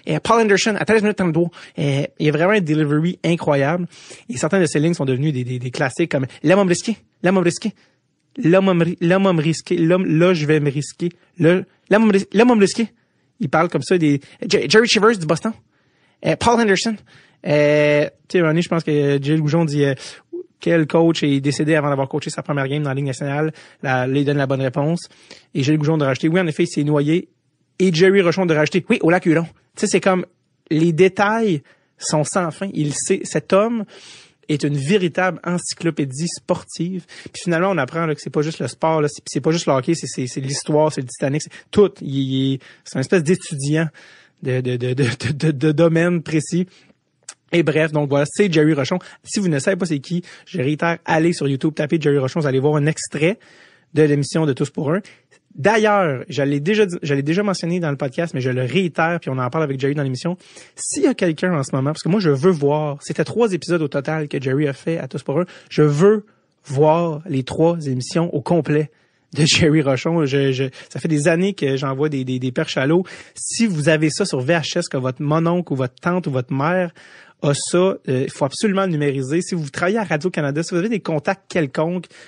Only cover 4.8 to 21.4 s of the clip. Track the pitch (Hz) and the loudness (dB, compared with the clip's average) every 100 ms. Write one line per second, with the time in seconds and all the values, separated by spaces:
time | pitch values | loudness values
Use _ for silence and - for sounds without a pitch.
4.8 | 160 175 135 127 156 131 123 127 123 - | 0 0 -2 0 -2 -2 -4 -6 -8 -4
5.8 | 139 - 165 143 131 - 151 190 190 147 | -4 -2 -2 -2 -4 -4 2 4 4 0
6.8 | - 214 _ _ 175 190 175 - 220 - | -2 -8 _ _ 0 2 0 -2 -6 -10
7.8 | _ _ _ _ _ - 156 185 196 175 | _ _ _ _ _ -2 2 4 4 2
8.8 | 170 - 170 190 196 165 156 156 - 175 | 0 0 0 2 4 2 0 -2 -2 0
9.8 | 160 185 185 156 180 175 147 156 147 139 | 2 2 2 2 4 2 2 2 2 -2
10.8 | 135 - 175 - _ - 160 180 180 _ | -6 -6 -6 -8 _ 2 4 4 0 _
11.8 | _ 202 220 196 - 190 247 226 196 - | _ 4 6 4 2 4 6 6 4 2
12.8 | 220 _ _ _ _ _ 165 160 175 156 | -4 _ _ _ _ _ -2 0 0 -2
13.8 | - 185 151 143 - - - 185 147 214 | 0 2 4 2 -2 -12 -2 0 4 4
14.8 | 233 214 214 214 156 165 220 220 _ _ | 4 4 4 2 0 -2 -2 -8 _ _
15.8 | _ _ _ _ - 160 233 233 220 185 | _ _ _ _ -4 0 2 2 4 2
16.8 | 226 214 - - _ _ - 147 147 151 | 0 -6 -12 -20 _ _ -2 2 4 4
17.8 | 147 147 151 - _ 185 160 165 170 165 | 4 2 0 -6 _ 0 2 2 0 -2
18.8 | 160 147 143 143 139 160 147 165 160 147 | 0 0 2 0 0 0 0 0 0 0
19.8 | 139 131 - - _ 349 - _ 175 170 | 0 -2 -8 -20 _ -16 -16 _ 0 0
20.8 | 147 165 165 160 151 139 | 2 2 2 2 0 0